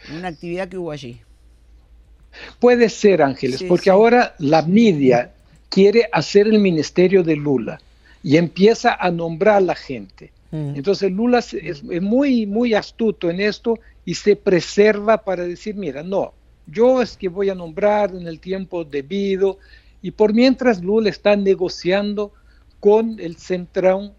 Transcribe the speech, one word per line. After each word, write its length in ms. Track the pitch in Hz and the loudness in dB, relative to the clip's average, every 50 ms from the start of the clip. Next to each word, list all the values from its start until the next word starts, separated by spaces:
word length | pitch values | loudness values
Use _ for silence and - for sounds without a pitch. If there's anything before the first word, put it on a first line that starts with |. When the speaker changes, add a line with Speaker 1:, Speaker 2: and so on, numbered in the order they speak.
| - - 139 | -20 -16 -14
Speaker 1:
una 140 | 165 185 185 | -12 -12 -12
actividad 380 | 160 - - 170 170 180 190 180 | -12 -12 -12 -10 -8 -8 -8 -8
que 80 | 185 185 | -10 -10
hubo 140 | 175 165 | -10 -10
allí. 280 | 151 143 135 120 120 120 _ _ _ _ _ _ _ _ _ _ _ _ _ _ _ _ _ _ _ _ _ _ - - - - - _ | -10 -12 -14 -16 -18 -20 _ _ _ _ _ _ _ _ _ _ _ _ _ _ _ _ _ _ _ _ _ _ -20 -20 -20 -20 -4 _
Speaker 2:
Puede 300 | - 247 247 240 240 208 | 2 4 4 4 2 0
ser, 320 | - - - 208 190 160 | 2 2 2 4 4 4
Ángeles, 380 | 147 139 127 - - 127 127 - | 2 0 0 -2 -6 -6 -6 -4
Speaker 1:
Sí, 60 | 190 | -2
Speaker 2:
porque 200 | 180 180 170 - | 0 0 2 4
Speaker 1:
sí. 40 | 196 | 4
Speaker 2:
ahora 460 | 185 196 220 233 233 247 233 - - - | 4 6 6 6 4 4 2 0 -4 -6
la 220 | 165 139 156 160 | -2 2 2 2
media 720 | 156 160 185 220 233 220 175 147 139 127 120 120 120 - - _ _ _ _ _ _ - | 2 4 4 4 4 4 4 4 4 4 4 2 0 -4 -10 _ _ _ _ _ _ -4
quiere 380 | - 190 190 202 208 233 233 - | 2 4 4 6 6 4 2 2
hacer 360 | - 165 147 - - 202 208 220 | 0 -4 -2 2 2 2 4 4
el 120 | 220 214 | 4 4
ministerio 640 | 202 190 170 156 143 - - - 180 185 185 190 175 | 4 2 2 0 -2 -2 0 2 2 4 4 2 2
de 120 | 165 156 | 2 -2
Lula 440 | 147 147 147 139 120 110 - - - _ _ _ _ _ _ _ _ - | -2 -2 -2 -2 -2 -4 -6 -12 -16 _ _ _ _ _ _ _ _ -2
y 140 | 165 139 160 | 2 2 2
empieza 560 | 175 156 - - 190 214 226 - - 240 208 - | 2 0 0 2 4 4 4 2 0 -2 -2 -2
a 120 | 180 180 | -2 -4
nombrar 440 | 175 165 170 165 165 156 190 214 208 202 | -4 -4 -6 -6 -4 -2 2 2 2 2
a 40 | |
la 140 | 190 170 151 | 2 0 -4
gente. 560 | - - - 139 113 98 95 _ - - - _ _ _ _ | -6 -10 -12 -12 -14 -14 -16 _ -20 -20 -20 _ _ _ _
Speaker 3:
Mm. 240 | - 156 151 143 143 | -10 -10 -8 -8 -8
Speaker 2:
Entonces 360 | 143 139 196 196 180 196 196 | -6 -4 -4 -2 -2 -2 -4
Lula 300 | 185 190 226 247 247 240 | -2 -2 0 0 0 0
se-, 260 | 226 - - 202 - 170 | -2 -4 -8 -12 -10 -10
es, 140 | 175 147 143 - | -12 -12 -10 -8
es 120 | 185 170 | -6 -4
muy, 440 | 185 202 226 254 285 285 254 240 220 | -2 0 0 0 2 2 2 0 0
muy 280 | 196 196 226 247 240 220 | -2 -2 -2 0 0 0
astuto 560 | 196 - - - - 226 220 196 - - 170 | -2 -2 -4 -6 -4 -4 -4 -2 -2 -4 -6
en 120 | 170 185 | -4 -2
esto 380 | 202 214 196 - - 233 226 - - - - _ - | -4 -4 -4 -4 -4 -4 -4 -4 -6 -16 -20 _ -10
y 100 | 185 170 | -10 -8
se 200 | - - 208 202 | -2 0 0 0
preserva 800 | 196 - 208 190 170 151 - - - 202 214 208 208 202 214 220 214 | 2 2 0 0 0 0 -2 0 2 2 2 2 0 0 0 0 0
para 260 | - 196 185 180 180 | 0 -4 -6 -6 -6
decir, 320 | 175 175 - - 214 208 | -8 -10 -10 -12 -12 -10
"Mira, 280 | 202 196 156 127 139 156 | -8 -8 -8 -8 -10 -8
no, 300 | 185 196 185 135 - - _ _ _ _ _ _ - | -6 -4 -4 -4 -4 -8 _ _ _ _ _ _ -8
yo 340 | 147 202 233 254 262 254 | -2 0 2 2 2 2
es 160 | 233 - - - | 0 -4 -6 -8
que 100 | - 185 | -8 -8
voy 200 | 170 196 202 196 | -6 -4 -4 -4
a 60 | 190 | -4
nombrar 560 | 180 175 165 156 185 202 208 208 208 208 190 180 | -6 -8 -12 -6 -2 0 0 2 2 0 -2 -4
en 120 | 185 175 170 | -8 -12 -12
el 120 | 160 147 | -14 -12
tiempo 440 | - 180 185 196 190 - - 175 165 | -10 -8 -8 -8 -8 -8 -8 -10 -8
debido", 760 | 147 139 143 135 139 190 202 202 196 190 185 196 196 185 - _ _ - - _ _ _ _ | -8 -8 -8 -8 -6 -6 -4 -4 -2 -2 0 0 -2 -2 -4 _ _ -20 -20 _ _ _ _
Y 100 | - 180 | -14 -8
por 220 | - - 214 208 214 | -2 0 0 2 2
mientras 500 | 226 247 262 254 - 254 254 226 175 175 | 4 4 2 2 2 2 0 0 0 -2
Lula 260 | 185 208 220 226 202 | -2 0 0 0 0
está 260 | 170 - - 202 208 | -2 -2 0 0 2
negociando 960 | 208 196 190 190 170 185 170 - - - 170 185 202 202 208 208 202 208 208 _ _ _ _ _ _ _ _ _ _ | 2 2 0 0 0 -2 -6 -6 -6 -4 -2 -2 -2 -2 -4 -6 -6 -8 -10 _ _ _ _ _ _ _ _ _ _
con 400 | - 202 208 220 226 226 220 214 | 2 4 4 4 2 0 -6 -8
el 180 | - 165 170 - | -10 -12 -12 -12
centrão 760 | - - 185 180 180 170 - 196 180 185 185 196 202 202 202 | -8 -6 -6 -6 -6 -8 -4 0 2 2 2 0 -4 -10 -18